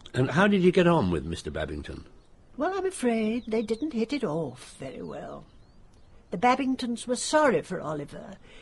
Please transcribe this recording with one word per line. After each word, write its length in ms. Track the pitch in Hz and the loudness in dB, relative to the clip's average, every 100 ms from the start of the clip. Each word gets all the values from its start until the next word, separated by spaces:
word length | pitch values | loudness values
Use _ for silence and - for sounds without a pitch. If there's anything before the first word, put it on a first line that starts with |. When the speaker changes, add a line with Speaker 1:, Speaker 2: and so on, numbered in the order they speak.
| - | -6
Speaker 1:
And 160 | - 131 | 0 2
how 160 | 143 208 | 4 4
did 160 | 202 | 6
you 100 | 180 | 6
get 140 | 180 170 | 6 6
on 240 | 165 95 | 6 4
with 160 | 80 73 | 0 -2
Mister 240 | 82 78 | -6 -6
Babington? 560 | 73 76 73 73 69 - - _ - - - | -6 -6 -6 -10 -12 -16 -20 _ -20 -16 -4
Speaker 2:
Well, 160 | 320 | -4
I'm 120 | 381 370 | -2 -4
afraid 580 | - 247 226 214 240 220 | -2 0 0 0 -2 -2
they 140 | 220 | -2
didn't 320 | 220 220 302 | -2 -4 -4
hit 220 | 226 220 | -2 -2
it 100 | 285 | -2
off 500 | 175 156 143 123 - - | -2 -2 -4 -8 -18 -14
very 220 | 131 - | -12 -10
well. 420 | - - - 143 - - - - - - - - - | -10 -10 -12 -14 -18 -20 -20 -20 -20 -20 -20 -20 -12
The 80 | 185 | 0
Babingtons 680 | 247 262 262 262 240 233 - | 2 4 0 -2 -2 -4 -4
were 80 | |
sorry 460 | 247 - 311 294 165 | -4 2 4 6 4
for 180 | - 185 | 0 -6
Oliver, 580 | 139 151 143 - - 196 - - | -6 -6 -8 -12 -16 -18 -20 -20